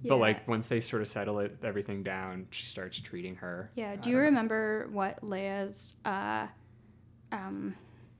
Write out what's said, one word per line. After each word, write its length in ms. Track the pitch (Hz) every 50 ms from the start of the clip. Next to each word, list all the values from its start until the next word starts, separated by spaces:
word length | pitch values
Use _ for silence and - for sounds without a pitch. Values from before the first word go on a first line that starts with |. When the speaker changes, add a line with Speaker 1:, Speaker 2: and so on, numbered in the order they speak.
| 131
Speaker 1:
but, 60 | -
Speaker 2:
Yeah. 120 | 139 123
Speaker 1:
like, 260 | 110 107 107 - - 123
once 200 | 113 110 110 -
they 120 | 123 113
sort 220 | 113 - - 110
of 60 | 107 98
settle 320 | - 107 101 104 104 104
it, 180 | 101 101 - - -
everything 400 | 110 101 101 101 104 101 98 92
down, 440 | 98 92 95 95 95 92 92 92 -
she 160 | - - - -
starts 320 | - 104 92 92 - -
treating 360 | - - - 87 180 - - -
her. 340 | - - 175 180 196 - -
Speaker 2:
Yeah. 160 | 240 220 202
Speaker 1:
I 40 | 202
Speaker 2:
Do 140 | 202 208 240
you 40 | 247
Speaker 1:
don't 80 | 262 285
know. 60 | 302
Speaker 2:
remember 580 | 285 240 226 220 220 220 220 214 214 214 - -
what 280 | 208 202 190 196 - -
Leia's, 760 | - 208 196 185 196 196 196 202 196 202 208 - - - - - -
uh, 400 | 220 196 196 208 208 - - - 214 - - - - - - - - - - - - - - - -
um, 440 | 226 202 190 190 196 - 202 196 190 - - - - - - - - -